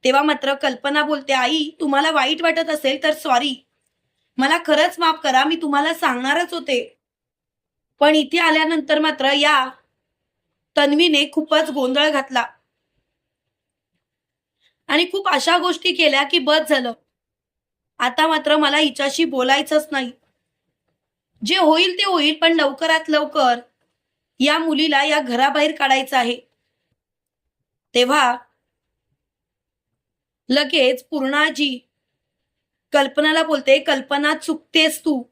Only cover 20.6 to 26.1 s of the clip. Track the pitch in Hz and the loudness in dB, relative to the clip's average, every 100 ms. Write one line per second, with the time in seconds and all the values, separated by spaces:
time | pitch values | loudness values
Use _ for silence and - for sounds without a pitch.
20.6 | _ _ _ _ _ _ _ _ 208 381 | _ _ _ _ _ _ _ _ -2 2
21.6 | 339 320 370 370 403 359 294 311 330 330 | 4 4 2 0 -2 0 0 2 2 2
22.6 | 285 285 330 320 311 302 294 302 262 240 | 0 -2 0 0 0 -2 0 0 0 0
23.6 | - _ _ _ _ _ _ _ 269 311 | -6 _ _ _ _ _ _ _ 0 0
24.6 | 330 294 311 277 294 302 254 240 269 294 | 0 -2 0 0 0 0 -2 0 0 2
25.6 | 302 311 277 262 269 | -2 0 0 0 0